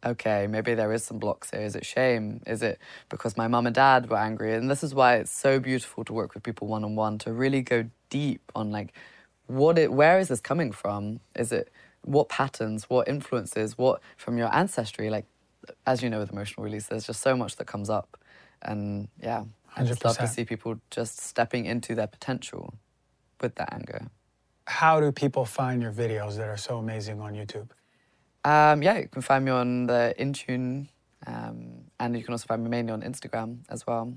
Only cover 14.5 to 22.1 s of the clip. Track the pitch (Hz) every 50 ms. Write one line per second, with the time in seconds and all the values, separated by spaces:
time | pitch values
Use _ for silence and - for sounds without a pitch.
14.5 | - 135 180 196 - - 113 107 - - 104 110 107 107 98 _ _ _ _ _
15.5 | _ _ - - - _ _ - 127 120 123 120 110 107 104 95 - 101 104 104
16.5 | - - 104 107 104 104 107 - - 110 107 - 117 - - 135 131 127 120 90
17.5 | - - - - - 101 101 98 107 104 - _ - - _ _ - - - _
18.5 | _ _ - - 107 104 101 104 101 101 104 104 _ - - 113 117 113 107 110
19.5 | 107 _ _ _ - - 135 120 123 117 - 117 113 - 123 117 120 - 120 113
20.5 | 117 110 - 117 113 113 _ _ - - 117 110 - - - - - - 117 113
21.5 | - 123 117 - 117 120 113 - 117 113 107 107